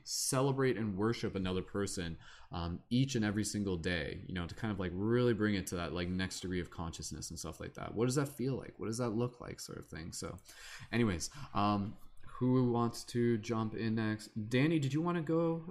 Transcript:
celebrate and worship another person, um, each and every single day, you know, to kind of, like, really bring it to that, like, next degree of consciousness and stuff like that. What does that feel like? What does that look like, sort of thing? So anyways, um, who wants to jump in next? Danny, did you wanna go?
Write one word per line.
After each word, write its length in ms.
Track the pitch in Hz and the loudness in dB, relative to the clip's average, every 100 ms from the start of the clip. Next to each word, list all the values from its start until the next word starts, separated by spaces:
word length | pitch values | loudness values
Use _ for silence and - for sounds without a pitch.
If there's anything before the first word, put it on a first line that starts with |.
| - | -6
celebrate 720 | - - 135 139 135 131 98 | -2 2 4 4 4 2 2
and 180 | 110 92 | 0 2
worship 400 | 107 120 98 98 | 2 2 0 0
another 280 | 92 92 | 0 0
person, 540 | - 101 98 - 85 80 - - - | 0 -2 -2 -2 -4 -6 -12 -18 -10
um, 280 | 90 85 87 - | -4 -2 -4 0
each 260 | 120 135 127 | 2 4 4
and 100 | 104 | 2
every 180 | 104 | 2
single 340 | 104 107 98 90 | 0 0 0 0
day, 440 | 82 87 64 - - | 2 0 0 -6 -6
you 80 | |
know, 120 | 90 85 | -4 -4
to 100 | 87 | -4
kind 160 | 113 | -4
of, 80 | 95 | -2
like, 120 | 92 | -2
really 400 | 90 104 120 123 | 0 2 4 6
bring 220 | 107 107 98 | 4 4 2
it 120 | 92 | 0
to 80 | 90 | -2
that, 180 | 85 | -2
like, 140 | 85 90 | 0 0
next 320 | 92 92 - | 0 0 -2
degree 200 | 90 90 | -2 -2
of 100 | 82 | -2
consciousness 600 | - 85 - 80 78 - | -4 -6 -6 -8 -8 -8
and 60 | 85 | -8
stuff 220 | 80 - | -8 -8
like 140 | 87 | -10
that. 200 | - - | -8 -6
What 120 | - 123 | 0 2
does 100 | 131 | 2
that 140 | 143 | 0
feel 260 | - 131 127 | -2 -2 -2
like? 180 | - - | -6 -6
What 100 | 101 | -4
does 120 | 113 | -2
that 100 | 123 | 0
look 320 | 107 123 - | 0 0 -2
like, 180 | - - | -10 -10
sort 200 | - 82 | -10 -12
of 80 | - | -10
thing? 240 | 82 85 | -10 -8
So 260 | - 85 85 - - - - - | -8 -8 -10 -14 -18 -16 -14 -2
anyways, 380 | 113 117 87 - - 71 | 2 4 2 -2 -8 -6
um, 420 | - 104 104 101 - - - - | 2 4 4 0 -6 -14 -14 -12
who 460 | - 127 127 123 | -2 4 4 4
wants 320 | 117 117 117 | 4 2 -2
to 340 | - 120 120 117 | -4 2 4 4
jump 360 | 104 113 110 107 | 2 0 0 -2
in 200 | 113 110 | 0 0
next? 340 | 110 107 - - 107 | 0 -2 -4 -6 0
Danny, 300 | 123 147 165 | 4 4 4
did 140 | 135 | 2
you 80 | 143 | 2
wanna 200 | 170 175 | 0 0
go? 420 | 156 160 165 165 160 | 2 2 2 0 -2